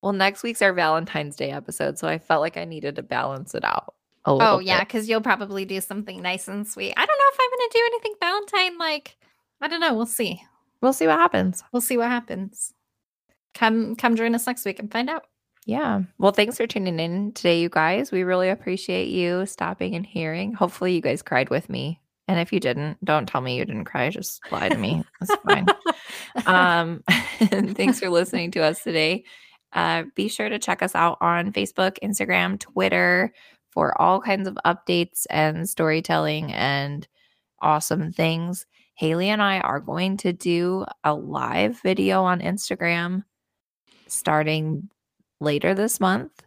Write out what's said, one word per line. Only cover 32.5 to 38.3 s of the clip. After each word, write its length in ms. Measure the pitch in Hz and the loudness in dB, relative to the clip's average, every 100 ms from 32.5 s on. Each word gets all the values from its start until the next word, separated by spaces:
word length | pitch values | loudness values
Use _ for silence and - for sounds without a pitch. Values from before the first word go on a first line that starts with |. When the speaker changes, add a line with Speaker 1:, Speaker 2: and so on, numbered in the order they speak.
| 196 | -2
Speaker 1:
Twitter 760 | - - 190 180 180 180 190 _ - _ _ | -6 0 2 4 4 2 0 _ -20 _ _
for 300 | - 156 - | 0 0 4
all 200 | 175 190 | 4 4
kinds 260 | 226 196 190 | 2 -2 -2
of 80 | - | -2
updates 600 | - 180 - 175 175 - - | -2 -2 0 0 0 -4 -4
and 380 | - 156 160 165 | 0 0 0 -6
storytelling 840 | - 160 156 - 165 156 151 156 | -2 0 0 2 0 2 -2 -4
and 540 | - 131 139 139 143 156 _ _ _ _ _ | -2 -2 0 -4 -6 -10 _ _ _ _ _
awesome 520 | - 151 - 151 156 | 0 0 0 -2 -4
things. 540 | 170 165 | 0 0